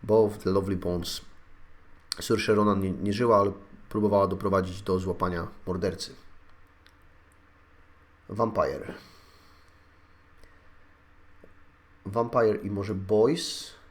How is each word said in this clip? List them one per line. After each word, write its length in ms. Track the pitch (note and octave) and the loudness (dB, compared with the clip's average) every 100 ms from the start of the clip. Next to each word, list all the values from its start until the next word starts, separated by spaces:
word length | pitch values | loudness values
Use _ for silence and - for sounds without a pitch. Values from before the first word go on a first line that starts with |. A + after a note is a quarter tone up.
Bo 240 | - A2 G#2+ | 4 4 4
w 100 | - | 2
The 120 | - | 0
Lovely 260 | F#2+ F#2+ F#2 | 0 0 -4
Bones 460 | F2 F2 F2 - - - - - - - - - - - | -2 -4 -4 -8 -12 -20 -20 -20 -20 -20 -20 -20 -14 -10
Saoirse 360 | - A2 - G#2+ | 0 0 4 4
Ronan 260 | G#2 G2 | 4 2
nie, 100 | F#2+ | 0
nie 220 | F2+ F#2+ | -2 -2
żyła, 260 | G#2 A#2+ G#2+ | 0 4 4
ale 120 | G2+ F#2+ - - - | 4 -2 -16 -20 -6
próbowała 380 | A2 G#2 G2+ G2 | 0 2 4 2
doprowadzić 540 | F#2+ G#2 F#2+ F#2 F#2 | 0 0 0 0 -6
do 180 | - F#2 | -2 -2
złapania 480 | F#2 F2 F2+ F2 D2+ - - | -2 -2 -2 -2 -6 -10 -8
mordercy. 480 | F2+ F#2 - - - - - - - - _ - _ - - - _ _ _ _ _ - - _ _ _ | -4 -4 -4 -12 -14 -20 -20 -20 -20 -20 _ -20 _ -20 -20 -20 _ _ _ _ _ -20 -20 _ _ _
Vampire. 640 | G#2 A2+ G#2 C#2+ C#2 - - - - - - - - - - _ _ _ - _ - - - - - - - _ - - - - - - _ _ _ - | -2 -2 2 0 -2 -10 -14 -18 -20 -20 -20 -20 -20 -20 -20 _ _ _ -20 _ -20 -20 -20 -20 -20 -20 -20 _ -20 -20 -20 -20 -20 -20 _ _ _ -6
Vampire 500 | A2+ A#2 B2+ A2+ G#2 | -2 0 2 2 2
i 80 | G2+ | -2
może 240 | G2+ G2 G2 | -6 -4 -6
Boys. 760 | F#2+ G#2+ A#2 E3+ - - - - - | 0 4 4 2 -4 -10 -12 -18 -20